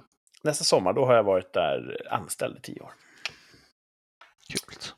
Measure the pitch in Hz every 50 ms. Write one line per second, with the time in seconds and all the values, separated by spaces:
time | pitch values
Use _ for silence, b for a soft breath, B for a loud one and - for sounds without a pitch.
0 | - _ _ _ _ _ _ _ - 156 147 - 165 - - 147 98 90 101 131
1 | 135 127 123 117 107 101 95 92 92 - - 98 85 76 69 64 60 62 - -
2 | - - - 113 98 - - - - 127 - - - - - - - - - -
3 | B B B B B B B B B B B B B B B _ _ _ _ _
4 | _ _ _ _ - - _ _ _ - - - - - - - - - -